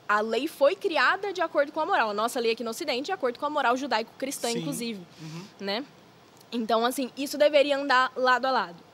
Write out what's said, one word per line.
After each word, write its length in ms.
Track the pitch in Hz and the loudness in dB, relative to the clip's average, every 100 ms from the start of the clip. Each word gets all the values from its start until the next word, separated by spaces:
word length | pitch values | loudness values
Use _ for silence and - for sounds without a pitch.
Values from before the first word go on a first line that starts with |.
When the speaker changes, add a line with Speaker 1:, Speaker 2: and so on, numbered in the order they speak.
| - | -2
Speaker 1:
a 140 | 208 | 0
lei 260 | 220 226 294 | 0 -2 -4
foi 280 | - 277 381 | 2 2 4
criada 580 | 392 294 262 381 403 | 0 2 2 2 -2
de 80 | 359 | -4
acordo 300 | 330 311 294 | -2 0 0
com 80 | 311 | -2
a 40 | 320 | 0
moral. 260 | 370 226 | 2 2
A 20 | |
nossa 260 | 208 233 254 | 0 -2 0
lei 120 | 226 | -2
aqui 120 | 226 | -2
no 60 | 226 | -4
Ocidente, 380 | 226 302 247 294 | -6 -4 -4 -4
de 40 | |
acordo 280 | 381 247 240 | -4 -4 -4
com 60 | 294 | -4
a 40 | |
moral 260 | 302 240 254 | 0 2 0
judaico-cristã, 760 | 277 220 226 - 269 - 240 | 0 -2 -4 -8 -8 -4 -4
Speaker 2:
Sim. 80 | 233 | -2
Speaker 1:
inclusive, 420 | 165 247 233 202 165 - | -4 -4 -6 -8 -12 -16
Speaker 2:
Uhum. 220 | 156 165 202 - | -14 -14 -16 -10
Speaker 1:
né? 240 | 196 214 285 - - - - - - | -6 -6 -6 -16 -20 -20 -20 -20 -10
Então, 340 | 233 220 226 233 | -6 0 2 2
assim, 260 | 254 247 - | 0 -6 -6
isso 200 | 285 285 | -4 4
deveria 400 | 294 294 285 277 | 6 6 4 2
andar 320 | 285 254 254 - | 2 2 2 2
lado 300 | 254 247 262 | 2 2 2
a 60 | |
lado. 360 | 247 180 170 - | 0 -2 -8 -20